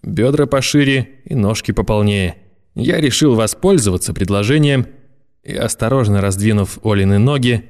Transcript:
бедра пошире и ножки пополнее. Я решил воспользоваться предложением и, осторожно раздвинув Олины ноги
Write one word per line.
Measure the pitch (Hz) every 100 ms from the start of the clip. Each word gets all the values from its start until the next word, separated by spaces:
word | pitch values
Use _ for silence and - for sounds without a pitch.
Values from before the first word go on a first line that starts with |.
бедра | - 80 120 147 143
пошире | 139 127 147 139 135 - - -
и |
ножки | 139 101 110 -
пополнее. | 104 98 107 104 101 90 - _ _ _ -
Я | 123 170
решил | 151 113 147 113
воспользоваться | 110 - 185 190 104 92 -
предложением | 85 92 101 104 151 147 135 120 - - _ _ _
и, | -
осторожно | - 107 - 113 135 110 101
раздвинув | 98 95 107 104 98 -
Олины | 110 101 95 101
ноги | 120 147 123 117